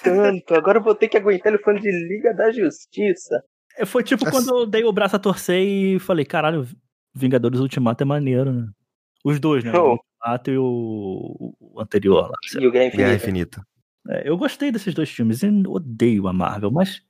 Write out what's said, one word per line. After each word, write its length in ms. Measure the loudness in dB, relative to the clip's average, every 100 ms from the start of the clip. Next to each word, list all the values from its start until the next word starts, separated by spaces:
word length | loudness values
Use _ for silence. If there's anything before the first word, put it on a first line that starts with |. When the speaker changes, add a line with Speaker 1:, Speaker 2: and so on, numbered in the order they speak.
Speaker 1:
tanto, 520 | 0 2 2 0 0
agora 240 | 2 4 2
eu 40 |
vou 120 | 2
ter 120 | 2 2
que 100 | 2
aguentar 340 | 2 0 2
ele 100 | 0
falando 200 | 2 0
de 80 | 0 -4 -4
Liga 240 | -2 0
da 180 | 2 0
Justiça. 920 | 2 -2 -2 -12 -4 -2 -2 -4 -6 -6 _ _ -8
Speaker 2:
É, 80 |
foi 180 | -2 -2
tipo 220 | 0 0
Speaker 3:
Nossa. 120 | 0 0
Speaker 2:
quando 220 | 0 0
eu 60 | 0
dei 180 | 0
o 80 | 2
braço 240 | 2 0 0
a 20 |
torcer 420 | 0 -2 0 0
e 360 | 2 0 0 0
falei, 260 | 0 0
"Caralho, 420 | 0 0 0 0 -4 -12 _ _ _
Vingadores 460 | -4 2 2 2 0
Ultimato 420 | -2 0 0 0
é 40 | -2
maneiro, 460 | -2 0 0 0
né?" 140 | -2 -6 -12 _ _ _ _
Os 140 | -2 0
dois, 240 | 2 0
né? 80 | 2
Speaker 1:
Oh. 80 | 2
Speaker 2:
O 80 | 4 2
Ultimato 520 | _ _ -6 -4 -2
e 60 | -2
o, 960 | -2 -2 -4 -6 -6 -8 -10 -12 -14 -14
o 200 | -16 -12
anterior 480 | -2 0 4 2 2
lá, 60 | -6 -10
sei 140 | 0
Speaker 1:
E 40 | 2
o 40 |
Guerra 180 | 4 2 2
Speaker 3:
Guerra 180 | 2
Speaker 1:
Infinita. 460 | 2 0 -4 -4 -10
Speaker 3:
Infinita. 100 | -20 _ _ _ -8
Speaker 2:
É, 180 | -6 -4
eu 80 | -2
gostei 340 | -2 -4 -4
desses 220 | -4 -4
dois 160 | -4 -4
filmes, 320 | -2 -2 0
eu 80 | 2 2 0
odeio 580 | -4 -6 0 2 2 0
a 60 |
Marvel, 380 | -2 -2 -2 -2
mas 320 | 0 0 -4